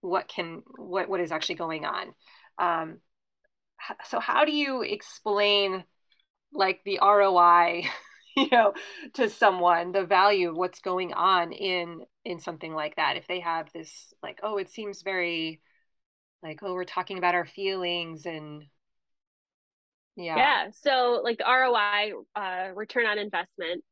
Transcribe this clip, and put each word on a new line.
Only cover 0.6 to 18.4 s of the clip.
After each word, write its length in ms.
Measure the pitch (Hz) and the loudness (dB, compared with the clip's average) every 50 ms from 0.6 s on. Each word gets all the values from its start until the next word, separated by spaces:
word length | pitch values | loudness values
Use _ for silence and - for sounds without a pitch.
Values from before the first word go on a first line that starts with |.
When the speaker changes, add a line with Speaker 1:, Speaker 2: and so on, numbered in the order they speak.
| - _ - | -16 _ -20
Speaker 1:
what, 320 | - - 185 175 190 180 - | -18 -12 -6 -4 -4 -2 -2
what 100 | 190 180 | -2 -4
is 120 | 180 160 | -2 -2
actually 240 | 165 160 - - 175 | -4 -4 -4 -4 -4
going 280 | 165 170 160 160 156 151 | -4 -6 -6 -6 -6 -6
on. 300 | 151 - - 95 - - _ _ - - - _ _ _ - | -6 -6 -6 -8 -10 -16 _ _ -20 -20 -20 _ _ _ -2
Um, 400 | 175 175 170 165 160 160 165 - _ _ _ _ _ _ _ _ _ _ _ _ _ _ _ _ - - | 0 0 0 -2 -4 -6 -12 -18 _ _ _ _ _ _ _ _ _ _ _ _ _ _ _ _ -14 -14
h-, 180 | - _ - | -14 _ -12
so 120 | - - - | -6 -6 -4
how 260 | - - - 269 302 | -2 0 2 4 4
do 60 | 302 | 2
you 320 | 302 294 294 277 269 254 214 | 2 -2 -2 -2 -2 -4 -4
explain, 1000 | - - 208 - - - - _ 214 202 202 208 208 208 202 202 196 190 190 180 _ _ _ _ _ _ _ _ _ _ _ _ _ - | -4 -6 -8 -8 -14 -16 -8 _ -2 2 2 4 4 4 4 2 0 -2 -6 -8 _ _ _ _ _ _ _ _ _ _ _ _ _ -2
like, 280 | 302 196 190 190 - _ | 0 0 0 0 -2 _
the 140 | 202 190 - | -6 -2 2
R 240 | - 196 208 202 202 | 4 6 6 8 6
O 140 | 196 185 | 6 6
I, 520 | 175 175 175 175 175 170 170 170 175 175 - - - - - | 8 8 8 8 8 6 4 2 -2 -4 -6 -8 -8 -14 -20
<laughs> 260 | - - _ _ - | -20 -20 _ _ 0
you 120 | 269 269 - | 0 2 4
know, 220 | - 240 220 202 196 - - - - - 311 247 _ | 6 6 6 6 2 0 -12 -14 -16 -16 -18 -14 _
to 160 | - 254 214 | -2 -2 -2
someone, 640 | - - 233 208 190 180 175 175 175 170 175 180 180 | 2 4 4 4 4 6 4 4 4 4 2 0 -2
the 120 | 196 190 | -2 0
value 460 | 165 196 185 190 202 208 190 180 170 | 4 4 6 6 6 6 4 2 0
of 40 | 160 | 0
what's 240 | 165 180 180 - - | -2 -2 -4 -4 -8
going 320 | - 190 185 185 185 175 - | -6 -4 -4 -4 -4 -4 -2
on 400 | - 170 190 190 180 170 165 - | 0 2 4 4 4 2 0 -4
in, 480 | - - 190 180 180 170 170 170 160 - _ _ _ _ | -6 -4 -2 -2 -2 -2 -4 -8 -14 -16 _ _ _ _
in 160 | 240 180 170 | -10 -10 -8
something 340 | - - 160 151 - 160 160 | -8 -10 -10 -10 -10 -8 -6
like 240 | 156 151 151 - | -6 -6 -6 -2
that? 200 | - 156 139 135 | 0 0 0 0
If 80 | - - | -2 -4
they 140 | - 175 185 | -6 -8 -6
have 320 | 175 170 165 165 160 160 _ | -4 -4 -4 -4 -6 -8 _
this, 400 | 170 160 156 - - - - _ _ | -14 -14 -14 -14 -16 -16 -18 _ _
like, 180 | - - - - - | -16 -16 -14 -10 -8
"Oh, 140 | 214 214 | -6 -4
it 120 | 202 190 180 | -6 -6 -6
seems 320 | - - 214 208 196 - | -10 -12 -12 -12 -12 -10
very, 580 | - 196 190 185 175 170 170 165 160 160 160 160 _ _ _ _ _ _ _ _ _ _ _ _ _ _ _ _ - | -8 -6 -4 -2 -2 -2 -2 -4 -4 -6 -8 -12 _ _ _ _ _ _ _ _ _ _ _ _ _ _ _ _ -14
like, 160 | 160 156 156 | -14 -14 -10
oh, 140 | - 196 180 | -8 -8 -6
we're 100 | 185 180 | -6 -8
talking 320 | 180 - 190 180 - 196 | -6 -6 -6 -6 -6 -6
about 160 | 185 175 180 175 | 0 0 2 2
our 140 | 175 175 | 2 -2
feelings," 800 | - - - 196 190 190 190 180 175 175 175 170 165 160 156 - | -4 -8 -4 -4 -2 -2 -2 -2 -2 -2 -4 -6 -8 -12 -10 -10
and 360 | 175 165 156 | -10 -10 -10